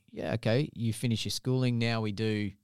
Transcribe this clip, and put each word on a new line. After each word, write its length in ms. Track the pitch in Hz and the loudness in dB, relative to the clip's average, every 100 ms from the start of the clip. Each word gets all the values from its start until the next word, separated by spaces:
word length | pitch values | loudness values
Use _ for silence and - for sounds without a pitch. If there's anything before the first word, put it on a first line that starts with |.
| _ | _
yeah, 220 | - - | -8 -4
okay, 360 | 117 113 120 151 | -2 2 2 0
you 200 | - 113 | -2 -2
finish 320 | 107 123 110 104 | 0 0 0 -2
your 60 | |
schooling, 460 | - - 127 127 120 | -4 0 2 2 2
now 220 | 117 113 | 2 0
we 100 | 110 | -2
do 400 | 101 110 107 104 - | 0 0 0 -2 -4